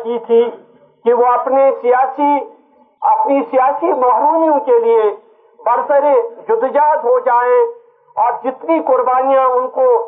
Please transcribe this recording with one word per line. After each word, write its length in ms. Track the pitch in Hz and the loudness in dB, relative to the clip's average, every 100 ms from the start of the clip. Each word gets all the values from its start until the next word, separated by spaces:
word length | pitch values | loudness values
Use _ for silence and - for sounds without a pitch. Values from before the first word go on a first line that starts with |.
کی 140 | 233 233 233 | -4 -8 0
تھی 160 | 233 233 - - _ _ _ 233 | 0 0 -6 -20 _ _ _ -2
کہ 80 | |
وہ 120 | 240 247 | 2 2
اپنے 420 | 247 269 269 269 233 | 0 0 2 2 0
سیاسی، 520 | 240 254 269 285 285 285 - - _ _ _ _ | 0 0 0 -2 0 0 -4 -18 _ _ _ _
اپنی 400 | - 220 277 277 - | -2 0 0 -2 0
سیاسی 400 | 254 254 285 339 254 | 0 0 -2 -4 0
محرومیوں 640 | 247 - 294 320 320 285 | 0 2 0 0 0 0
کے 200 | 254 233 | 2 0
لیے 240 | 226 226 208 196 _ _ _ _ | 2 2 0 -4 _ _ _ _
برسر 480 | 214 240 262 285 294 254 233 - 208 | -4 -2 0 0 2 0 0 -10 -4
جدوجہد 560 | 226 254 285 302 302 | -2 0 0 0 0
ہو 140 | 240 247 | 0 -2
جائیں، 420 | 247 240 247 247 233 - _ _ _ - | 0 0 2 2 0 -4 _ _ _ -4
اور 160 | 240 254 | -4 -2
جتنی 360 | 262 - 320 330 - | -8 -8 -4 -2 0
قربانیاں 580 | 254 254 254 269 269 254 | 0 0 0 2 2 2
ان 200 | 254 254 | 0 -4
کو 180 | 254 254 233 | -2 2 2